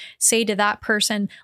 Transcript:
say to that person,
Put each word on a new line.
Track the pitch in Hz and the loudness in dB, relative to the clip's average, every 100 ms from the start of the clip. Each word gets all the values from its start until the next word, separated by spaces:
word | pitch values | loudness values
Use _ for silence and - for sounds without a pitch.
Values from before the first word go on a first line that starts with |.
| - - | -8 -2
say | - 226 | 2 2
to | 220 202 | 0 0
that | 208 - | 0 0
person, | - 214 - 208 202 - | -2 0 0 -2 -4 -8